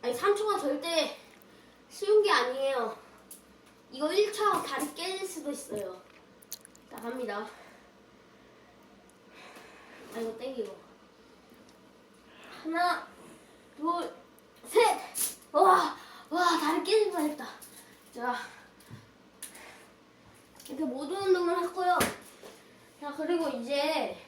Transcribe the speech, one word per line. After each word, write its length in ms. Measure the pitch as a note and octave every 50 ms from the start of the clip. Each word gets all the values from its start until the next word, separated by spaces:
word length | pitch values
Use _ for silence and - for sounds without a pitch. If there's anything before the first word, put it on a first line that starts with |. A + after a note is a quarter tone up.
아니, 120 | - A#3+ A#3+
삼 220 | - - G4 G4+
초가 220 | G#4 G#4+ G#4+ G4+ F#4+
절대 580 | - C#4 D4 D4 - E4+ E4+ D#4+ C#4+ - - - - - - - - - - - - - - - - -
쉬운 340 | - - G4+ G4+ G#4+ G#4+ G4+
게 80 | G4
아니에요. 680 | - B3+ B3 B3+ B3+ C4+ C#4 C4+ C4+ B3 A3+ G#3+ A3+ - - - - - - - - - - - - - - - - - - -
이거 200 | - C4 D4 D#4
일 200 | F4+ G4 G#4+ G#4
초 140 | G#4 - G#4+
하고 200 | G4+ F4+ - -
다리 280 | - C#4 - D4+ D4 -
깨질 340 | - E4+ F#4 F#4+ F#4+ F#4+ F#4
수도 240 | - D#4+ C#4+ C#4+
있어요. 500 | - - - - G#3+ G#3 G3 F#3 F#3 F3+ - - - - - - - - - - - - - - - - - -
자, 60 | - -
갑니다. 500 | G#3+ A#3 B3 C4 B3 G#3 G3+ G#3 A3 G#3+ - - - - - - - - - - - - - - - - - - - - - - - - - - - - - - - - - - - - - - - - - - - - - - - - - - - - G3
아, 40 | A3+
이거 180 | A3+ A3+ G#3+ -
땡기고. 380 | B3 C4+ C4 A#3+ G#3 F#3 - - - - - - - - - - - - - - - - - - - - - - - - - - - - - - - - - - - - - - -
하나, 440 | D#4+ E4 E4+ - - - - - - - - - - - - - - - - - - - -
둘, 360 | D4+ D#4+ F4 F4 - - - - - - - - - - - - - -
셋! 320 | - - A#4 G#4 - - - - - - - - - - - -
와, 440 | - D4 F4+ F#4+ F#4 - - D4+ - - - - - - - -
와, 280 | D4 F4 F4+ E4+ E4 D#4
다리 240 | D4 D4+ E4 F4 F4+
깨질 280 | F#4 G#4+ A4 G#4 F#4+
뻔했다. 340 | F4 F4 D4+ D4+ D4 - B3 - - - - - - - - - - - - - -
자, 200 | A#3+ A#3 A#3+ - - - - - - - - - - - - - - - - - - - - - - - - - - - - - - - - - - - - - - - - - - - - - - - -
이렇게 140 | D4 C4+ D#4
모든 320 | C4 B3 C4+ D4+ - F4+ G4
운동을 440 | G4 F#4+ F#4 F4+ F4 E4+ F4 F4+ F4+
했고요. 340 | F4 F4+ F#4 F#4 F4+ F4+ F4 - - - - - - - - - - - - - - - - - - - -
자, 120 | D4 D4 C#4+ D4
그리고 320 | D#4 D#4+ F4 E4 E4 D4+
이제 680 | - A#3 A#3 B3 C#4+ C#4+ C#4+ D4+ D#4 C#4+ - - - - -